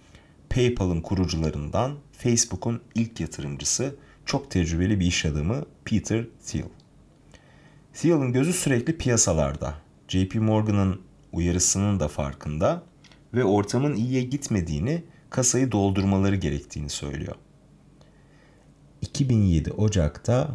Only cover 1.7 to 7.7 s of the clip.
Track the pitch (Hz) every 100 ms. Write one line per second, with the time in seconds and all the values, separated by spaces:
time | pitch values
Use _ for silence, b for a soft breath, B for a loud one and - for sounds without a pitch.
1.7 | 98 127 147 - - 123 117 - 95 120
2.7 | 120 - - 113 - 78 - 71 69 -
3.7 | - 139 - B B - 139 - 92 82
4.7 | 82 95 101 87 - 82 73 78 135 -
5.7 | - - 110 - 113 117 - - 76 -
6.7 | - - - - _ B B B B B